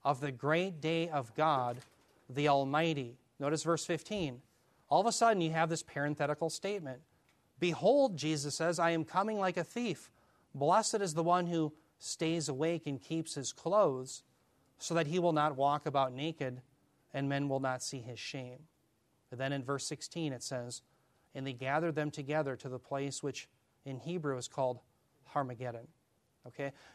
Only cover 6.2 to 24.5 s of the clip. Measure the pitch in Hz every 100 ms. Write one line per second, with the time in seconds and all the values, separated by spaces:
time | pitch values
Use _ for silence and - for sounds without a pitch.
6.2 | 143 147 165 - 196 208 147 127 - _
7.2 | _ _ _ - 175 151 185 285 269 165
8.2 | 151 156 143 - 165 170 170 165 156 180
9.2 | 208 214 185 175 165 240 240 151 - _
10.2 | _ _ _ 139 143 202 214 220 196 156
11.2 | 165 180 175 170 151 - _ _ - -
12.2 | 160 170 143 131 160 170 151 139 - 165
13.2 | 156 147 123 - 165 202 180 131 131 -
14.2 | - _ _ _ _ _ - 170 147 180
15.2 | 175 156 151 135 139 147 151 139 131 123
16.2 | 156 160 131 127 - _ _ _ _ 139
17.2 | 139 139 143 135 135 127 - 135 117 117
18.2 | - 139 123 127 156 _ _ _ _ _
19.2 | _ 123 135 139 123 139 - 151 - 175
20.2 | 156 127 - 131 123 123 - _ _ _
21.2 | _ 139 135 123 131 147 170 156 151 151
22.2 | 139 151 139 127 135 127 - 139 139 -
23.2 | 147 - - _ _ _ 139 131 156 180
24.2 | 147 131 123